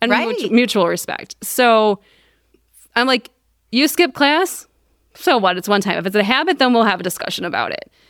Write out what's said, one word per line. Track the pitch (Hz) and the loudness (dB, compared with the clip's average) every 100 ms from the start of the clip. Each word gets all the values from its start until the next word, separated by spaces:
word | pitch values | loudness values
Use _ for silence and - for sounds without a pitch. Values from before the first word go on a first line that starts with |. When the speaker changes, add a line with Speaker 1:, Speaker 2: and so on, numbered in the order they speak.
Speaker 1:
and | 233 | -2
Speaker 2:
Right. | 214 453 453 | 0 -2 -4
Speaker 1:
mutu-, | 214 | 0
mutual | 226 247 208 170 | 2 2 0 0
respect. | 175 - - - - | -2 -6 -10 -12 -16
So | - - 240 220 214 196 _ _ _ _ _ _ _ _ _ 233 | -8 0 4 4 2 0 _ _ _ _ _ _ _ _ _ -2
I'm | 254 | 0
like, | 247 - _ _ _ _ | 0 -4 _ _ _ _
"You | 226 302 | 0 0
skip | - 339 | 2 0
class? | - 285 311 370 - - _ _ _ _ | 2 2 2 0 -4 -18 _ _ _ _
So | - - 254 | -6 0 2
what? | 190 180 | 2 0
It's | 202 | 0
one | 202 | 0
time. | 202 170 | 0 -2
If | 175 | -2
it's | 208 | 0
a | |
habit, | 202 262 320 311 | 0 0 0 0
then | 254 | 2
we'll | 240 | 2
have | 220 185 | 2 0
a | |
discussion | 180 - - - | -4 -6 -8 -8
about | 175 - 117 | -6 -4 -4
it." | - - _ _ | -8 -12 _ _